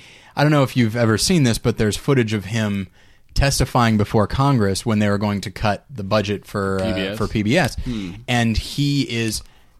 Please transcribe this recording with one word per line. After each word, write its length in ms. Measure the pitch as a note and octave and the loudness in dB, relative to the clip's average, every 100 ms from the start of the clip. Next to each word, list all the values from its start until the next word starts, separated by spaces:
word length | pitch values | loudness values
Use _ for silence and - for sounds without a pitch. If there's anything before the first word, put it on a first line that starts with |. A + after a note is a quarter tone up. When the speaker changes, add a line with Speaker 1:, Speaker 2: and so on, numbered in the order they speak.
| - - - - | -10 -20 -10 0
Speaker 1:
I 80 | |
don't 80 | D3 | 2
know 120 | D3 | 4
if 140 | C3 C3 | 2 2
you've 180 | A2+ A#2 | 0 2
ever 220 | A2+ G#2+ | 2 2
seen 260 | - F3+ | 2 4
this, 140 | B2+ G#2+ | 4 2
but 200 | B2 - | 0 0
there's 200 | G#2+ G2 | 0 0
footage 360 | - C3+ A2 | 0 2 2
of 120 | A2 F#2+ | -2 -4
him 420 | A#2 G#2+ G2+ F#2+ _ - - - | -2 -2 -2 -6 _ -20 -20 -6
testifying 640 | - C#3 - C3 C3 A#2 G#2+ | 0 0 0 0 2 4 2
before 280 | G2+ A#2 G2+ | 2 2 0
Congress 580 | - C#3 C3+ G2+ F#2+ A#2 | 2 2 2 2 0 0
when 140 | G#2+ | 0
they 100 | G#2 | 2
were 80 | G2+ | 0
going 240 | G#2 G2+ | -2 -4
to 100 | G2 | -6
cut 340 | - A2 G2 - | -4 -2 -2 -6
the 140 | B2 | -10
budget 420 | F#2+ G#2+ G2+ G2 - | -2 0 0 -4 -6
for, 340 | G#2+ G2 F#2+ | -4 -2 -2
uh, 40 | F#2+ | -2
Speaker 2:
P 80 | |
B 80 | F#2+ F#2+ | -2 -4
S? 100 | A2 | -4
Speaker 1:
for 100 | G#2 | -4
P 160 | A2+ | -2
B 140 | G#2 D#3+ | 0 0
S. 180 | C3+ - | 0 -4
Speaker 2:
Hmm. 280 | - A2 F#2 G#2 A#2+ | -6 -6 -8 -10 -4
Speaker 1:
And 300 | A#2+ A2+ G#2 | 0 0 0
he 440 | - - C#3+ C#3+ | -2 -2 0 0
is 380 | - A#2 A2+ G#2 - - _ | -2 -2 -4 -4 -10 -20 _